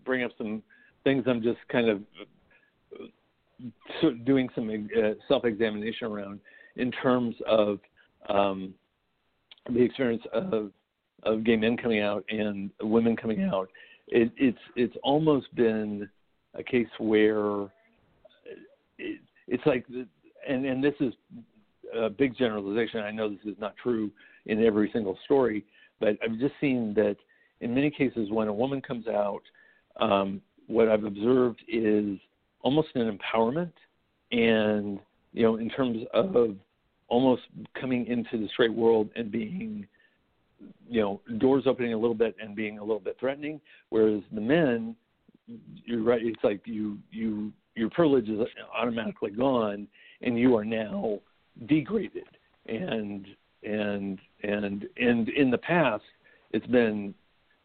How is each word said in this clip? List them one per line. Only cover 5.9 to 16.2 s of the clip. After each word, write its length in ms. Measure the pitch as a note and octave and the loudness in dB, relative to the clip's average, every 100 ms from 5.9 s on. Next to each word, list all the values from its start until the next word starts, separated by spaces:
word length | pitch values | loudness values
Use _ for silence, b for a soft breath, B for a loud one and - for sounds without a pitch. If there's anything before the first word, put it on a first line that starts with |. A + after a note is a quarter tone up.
| - A#2 | -6 -8
around 320 | G#2 G2 G2+ - B B - | -8 -10 -14 -18 B B -6
in 160 | B2 | -4
terms 440 | - C3+ B2 A#2+ - - | -2 2 2 0 -4 0
of, 320 | A2 G#2 G2+ _ _ b _ - | 2 2 0 _ _ b _ -2
um, 460 | G2+ G2+ F#2+ F#2+ F#2+ _ _ _ _ _ _ - - - | 0 2 0 -8 -14 _ _ _ _ _ _ -20 -16 -2
the 120 | A#2+ | 2
experience 420 | B2 - B2+ A2+ - | 2 2 -2 -2 -4
of, 380 | A2+ F#2+ A2 G#2 - _ _ _ _ | -4 -2 -2 -4 -10 _ _ _ _
of 200 | - A2 | -2 0
gay 120 | A2+ A2+ | 2 4
men 220 | A2 A#2+ | 2 0
coming 240 | A#2+ G#2+ | 0 0
out 240 | G#2 G#2 - | 0 -2 -4
and 420 | G#2+ G#2+ G2+ G2 - | -4 -2 -4 -8 -6
women 340 | G#2+ A2+ A#2 A2+ | 0 2 4 0
coming 280 | A2+ G#2 | -2 -2
out. 260 | F#2+ F#2+ F#2+ - B B B | 0 -2 -4 -12 B B B
It, 240 | A#2+ A#2 - | 2 2 2
it's, 220 | C3+ - - - | 0 0 -6 -2
it's 200 | A#2 - | -2 -2
almost 500 | C3 D3 D#3 C#3 - B2 | 0 2 4 2 0 0
been 540 | A2+ A2 G#2+ G2+ G#2 _ | 2 2 -4 -6 -10 _